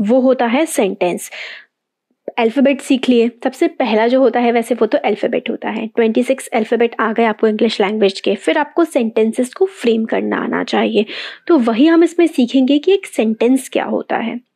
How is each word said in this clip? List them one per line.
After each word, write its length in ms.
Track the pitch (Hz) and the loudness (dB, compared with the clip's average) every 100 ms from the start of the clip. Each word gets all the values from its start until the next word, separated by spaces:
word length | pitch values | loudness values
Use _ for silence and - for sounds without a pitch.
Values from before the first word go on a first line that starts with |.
वो 200 | 202 254 | 2 4
होता 260 | 254 262 233 | 4 2 2
है 200 | 254 320 | 0 0
सेंटेंस। 640 | - 196 196 180 - - - - - _ _ _ _ _ _ - - | 0 -2 0 -2 -4 -10 -16 -16 -18 _ _ _ _ _ _ -10 -2
अल्फाबेट 420 | 226 277 269 277 | 0 2 2 0
सीख 280 | - 262 254 | -2 -2 2
लिए, 220 | 240 233 - | 2 2 -2
सबसे 240 | 262 - 339 | -6 -2 -2
पहला 380 | - 240 214 240 | -2 -2 2 2
जो 140 | 262 | 4
होता 200 | 254 240 | 2 2
है 120 | 240 | 2
वैसे 220 | 233 233 | 0 0
वो 120 | 233 226 | -2 0
तो 120 | 294 | 0
अल्फाबेट 520 | 208 214 240 247 - | 0 -2 -2 -4 -4
होता 180 | - - | -8 -6
है। 180 | 214 220 | -6 -6
ट्वेंटी 360 | - 226 233 | -2 0 0
सिक्स 240 | 247 262 - | 0 -2 -2
अल्फाबेट 500 | 240 220 233 233 - | -4 -2 0 0 -2
आ 120 | 226 | -2
गए 120 | 220 | 0
आपको 220 | 233 208 220 | 0 0 0
इंग्लिश 340 | 214 226 - | 0 -2 0
लैंग्वेज 400 | 202 214 196 196 | -2 2 0 0
के, 140 | - | -4
फिर 240 | 208 - 320 | -2 -2 -2
आपको 260 | 294 - | -2 0
सेंटेंसेस 680 | 320 269 226 233 226 220 254 | 0 0 0 0 0 0 -4
को 120 | - 381 | -2 -4
फ्रेम 380 | - 233 226 | 0 -2 0
करना 320 | 226 196 208 202 | 0 -4 -2 -4
आना 280 | - 180 | -2 -4
चाहिए। 400 | - 202 220 214 220 - - - - | -2 -2 0 0 -2 -8 -14 -12 0
तो 120 | 320 | 2
वही 280 | 233 220 320 | 2 2 4
हम 180 | 330 | 4
इसमें 220 | 330 339 330 | 4 2 0
सीखेंगे 520 | 269 240 269 254 285 | 2 0 2 2 2
कि 140 | 359 | 2
एक 140 | 392 - | 0 0
सेंटेंस 640 | - 226 220 233 262 - | -2 -2 0 2 0 0
क्या 160 | - | -6
होता 320 | - 214 - 247 | -4 -6 -4 -4
है। 360 | 233 240 _ | -4 -8 _